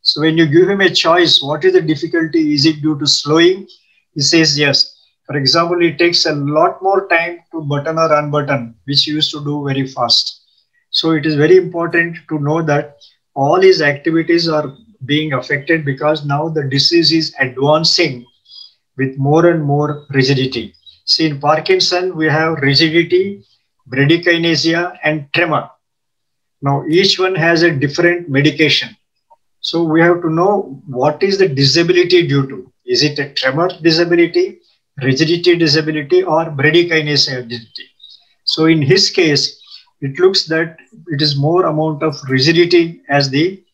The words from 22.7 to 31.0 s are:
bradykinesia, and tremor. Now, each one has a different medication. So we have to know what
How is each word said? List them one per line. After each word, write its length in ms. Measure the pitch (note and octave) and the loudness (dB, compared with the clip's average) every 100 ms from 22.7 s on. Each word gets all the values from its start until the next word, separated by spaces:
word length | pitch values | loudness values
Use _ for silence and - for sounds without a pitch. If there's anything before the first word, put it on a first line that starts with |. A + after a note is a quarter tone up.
| C3+ D#3+ E3 E3+ F3+ G3 G3+ _ _ _ _ _ | 2 2 2 2 0 0 -6 _ _ _ _ _
bradykinesia, 1120 | C3+ C#3 E3+ F3 E3+ E3 D#3+ E3 E3+ F3 - | -2 2 2 2 0 2 0 0 -2 -4 -4
and 280 | D3+ D#3 C#3+ - | -4 -4 -4 -2
tremor. 340 | E3+ C#3+ - _ _ _ _ _ _ _ _ _ | 0 -2 -4 _ _ _ _ _ _ _ _ _
Now, 200 | C#3 C#3 - | -4 -2 0
each 300 | E3 G3 - | 0 2 0
one 160 | F#3 F#3 | -2 0
has 260 | E3+ E3+ | 0 2
a 100 | E3+ | 2
different 560 | C#3+ C#3+ D#3 E3+ F3 D#3 | 0 -4 0 0 0 -2
medication. 680 | C3+ D3 D3 D3+ - A#2 - _ _ _ _ _ _ | 0 0 2 0 0 -4 -14 _ _ _ _ _ _
So 220 | - E3 | -6 -2
we 160 | E3 D#3 | 0 2
have 200 | E3+ E3+ | 4 2
to 80 | E3+ | 0
know 520 | D#3+ F#3+ G#3 - C3+ - | 0 0 0 -4 -14 -12
what 340 | B2+ | -2